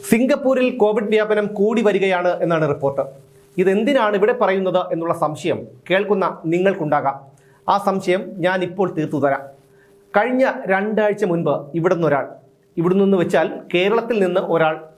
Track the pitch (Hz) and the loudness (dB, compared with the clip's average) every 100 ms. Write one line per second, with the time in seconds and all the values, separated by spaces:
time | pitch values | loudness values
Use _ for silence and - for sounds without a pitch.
0 | - 226 262 277 262 262 254 - 208 214 | 2 2 2 0 0 0 0 2 0 0
1 | 208 214 208 208 202 208 208 233 208 196 | 0 0 2 0 -2 0 0 2 2 2
2 | 190 180 180 175 170 165 156 143 139 139 | 0 0 0 0 0 0 0 0 -2 -2
3 | 131 - - - _ - 185 196 226 269 | -6 -10 -20 -20 _ 0 2 2 2 2
4 | 214 202 208 247 196 190 185 175 175 170 | 2 2 2 2 0 0 0 0 -2 -4
5 | 165 165 151 151 170 113 107 - - 185 | -4 -2 -2 -2 -4 -4 -6 -20 -2 0
6 | 202 190 170 - 160 170 190 196 151 147 | 2 0 0 -4 -2 0 0 0 0 0
7 | 135 - - _ _ _ - 202 202 190 | 0 -4 -16 _ _ _ -2 0 0 -2
8 | 185 180 233 196 175 190 175 170 180 156 | 0 -2 -2 -2 -2 0 -4 -2 -4 -2
9 | 151 151 139 139 - - _ _ _ _ | -4 0 0 -2 -6 -20 _ _ _ _
10 | _ 202 233 254 254 - 185 190 208 208 | _ 0 2 2 0 -2 -2 -2 0 0
11 | 208 202 202 170 156 139 - 170 165 180 | 0 0 -2 0 0 -2 -4 -2 0 2
12 | 160 143 123 - _ _ _ - 170 190 | 2 0 -2 -12 _ _ _ -2 2 4
13 | 196 196 165 180 160 - - 175 190 226 | 4 2 2 2 0 -4 -2 0 2 0
14 | 226 226 185 180 - 165 156 160 - | 0 0 2 0 0 0 0 -2 -12